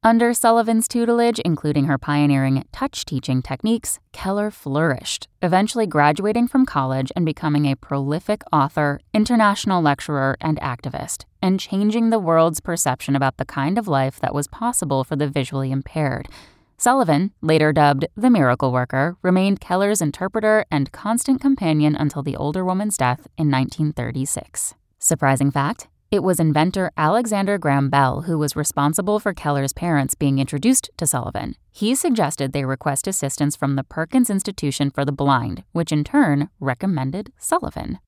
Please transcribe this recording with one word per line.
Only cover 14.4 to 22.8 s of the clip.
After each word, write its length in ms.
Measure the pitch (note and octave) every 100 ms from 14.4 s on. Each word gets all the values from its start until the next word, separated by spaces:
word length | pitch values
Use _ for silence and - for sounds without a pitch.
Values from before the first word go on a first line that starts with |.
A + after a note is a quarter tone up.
| C#3+
possible 560 | - A#3 A#3+ D#3 C3+ C3
for 100 | D3
the 140 | D3
visually 420 | C#3 B2+ C#3 C3+
impaired. 560 | C3+ - - D3 C3 - - - _ _ _
Sullivan, 540 | - C4 G#3 D3 F#3+ _
later 320 | D#3 D#3+ D3+
dubbed 340 | D3+ D3 C#3 D#3+ -
the 120 | B3
Miracle 440 | A#3 C3+ B2 C3+
Worker, 420 | B2+ B2 C3+ D3 F3
remained 400 | F3+ F#3 G3 G3
Keller's 400 | - F3+ G3+ G#3
interpreter 640 | E3+ - F#3+ A3+ G#3+ G#3+ -
and 220 | D3+ C#3
constant 480 | - G#3 A#3 - C4
companion 560 | C#4 C4+ G#3+ G#3 D3+ D3+
until 280 | D3+ C#3+
the 120 | D3 -
older 300 | C#3+ F3+ F#3
woman's 320 | F#3